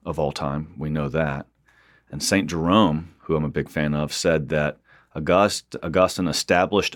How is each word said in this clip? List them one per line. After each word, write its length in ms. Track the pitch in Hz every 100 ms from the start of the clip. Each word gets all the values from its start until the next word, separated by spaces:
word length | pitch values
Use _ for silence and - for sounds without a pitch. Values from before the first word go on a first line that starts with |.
| 85
of 140 | 78
all 120 | 71
time. 420 | - 71 73 78 -
We 140 | 76
know 180 | 76 71
that. 380 | 80 76 69 - _ _ _ _ _ _
And 100 | 73
Saint 260 | - 98 78
Jerome, 680 | 82 82 104 95 76 85 -
who 140 | - 78
I'm 80 |
a 60 | 76
big 200 | - 73
fan 260 | 80 76 73
of, 180 | 76
said 360 | - 87 80 69
that 280 | 78 73 - _ _ _ 80
August-, 600 | 78 90 101 - - -
Augustine 460 | 87 92 92 - 90
established 680 | - - 87 92 101 -